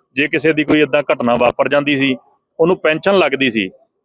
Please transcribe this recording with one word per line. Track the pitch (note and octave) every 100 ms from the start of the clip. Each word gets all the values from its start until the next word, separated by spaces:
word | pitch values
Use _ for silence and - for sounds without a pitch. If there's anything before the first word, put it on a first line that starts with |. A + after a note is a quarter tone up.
| _ C3
ਜੇ | D3
ਕਿਸੇ | D#3+ D3+
ਦੀ | D3+
ਕੋਈ | D3 D3+
ਏਦਾਂ | C#3+ D3 C#3
ਘਟਨਾ | C3+ A#2+ A#2+
ਵਾਪਰ | A#2+ - C3+
ਜਾਂਦੀ | C#3+ C#3+ C#3+
ਸੀ, | C3+ B2+ _ _ _ -
ਉਹਨੂੰ | E3 F#3
ਪੈਨਸ਼ਨ | D#3 D#3 F#3+ G3
ਲੱਗਦੀ | D3+ C3+ C3
ਸੀ। | A2 F#2 - _ _